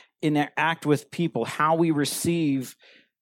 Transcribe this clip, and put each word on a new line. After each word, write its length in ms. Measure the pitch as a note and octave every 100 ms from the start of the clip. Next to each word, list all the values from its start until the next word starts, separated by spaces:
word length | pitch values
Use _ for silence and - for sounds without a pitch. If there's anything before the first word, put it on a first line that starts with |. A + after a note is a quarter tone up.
| - -
interact 640 | D#3 D3 C#3+ - D#3 E3
with 260 | D3 C#3+ -
people, 360 | - E3+ A#2+ A2
how 280 | - D3+ E3
we 140 | E3+
receive 880 | D3 C#3 - E3+ E3+ D#3 C3+ B2 - - - _ _